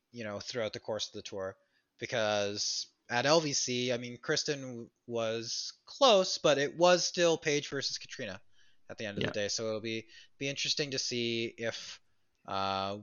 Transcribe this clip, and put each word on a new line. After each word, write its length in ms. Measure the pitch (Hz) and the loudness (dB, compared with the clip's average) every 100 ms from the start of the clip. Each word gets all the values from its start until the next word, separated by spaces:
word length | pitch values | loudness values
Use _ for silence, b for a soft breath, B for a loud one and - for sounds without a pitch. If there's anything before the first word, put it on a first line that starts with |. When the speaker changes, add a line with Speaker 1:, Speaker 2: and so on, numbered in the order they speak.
| _ | _
Speaker 1:
you 120 | 120 | -10
know, 160 | 107 101 | -8 -8
throughout 340 | - 127 107 | -6 -4 -4
the 60 | 113 | -4
course 280 | - 107 - | -6 -4 -6
of 60 | |
the 80 | 107 | -8
tour. 340 | - 101 95 98 _ _ _ - | -10 -6 -6 -8 _ _ _ -12
Because 880 | 120 123 107 104 101 104 - - - _ - | -4 0 2 2 0 -2 -4 -4 -8 _ -4
at 160 | 120 135 | 0 4
L 140 | 165 | 4
V 140 | 156 | 4
C, 400 | 139 - 123 123 | 0 0 0 0
I 40 | 123 | -2
mean, 200 | 123 123 | -4 -8
Kristen 400 | - 151 - 143 | -2 0 0 -4
w-, 280 | 131 120 117 _ - | -6 -10 -14 _ -6
was 680 | 117 113 113 113 - - - - | -2 -2 -2 -4 -6 -8 -12 -16
close, 520 | - 269 202 190 - | 4 8 8 6 2
but 200 | 160 139 | 4 4
it 180 | 143 151 | 2 6
was 280 | 175 180 - | 6 6 4
still 320 | 180 170 160 | 4 4 4
Paige 320 | 160 147 143 | 2 0 0
versus 280 | 139 - - | -4 -4 -6
Katrina 440 | - - 113 92 - b b b - | -10 -10 -10 -12 -16 b b b -16
at 80 | - | -8
the 80 | 107 | -6
end 120 | 101 | -2
of 60 | |
Speaker 2:
Yeah. 60 | 123 | -2
Speaker 1:
the 40 | |
day. 140 | 107 101 | -2 -2
So 200 | - 113 | -2 -4
it'll 140 | 110 | -4
be, 260 | 113 110 B B B - | -4 -6 B B B -8
be 120 | 139 | -6
interesting 420 | 135 143 - 143 | -4 -2 -2 -4
to 80 | 131 | -4
see 540 | - 123 117 117 117 - | -4 -2 0 0 -4 -4
if, 420 | 117 - - - _ _ _ _ - | -6 -6 -10 -18 _ _ _ _ -8
uh, 480 | 98 98 98 98 104 | -4 -2 -2 -4 -6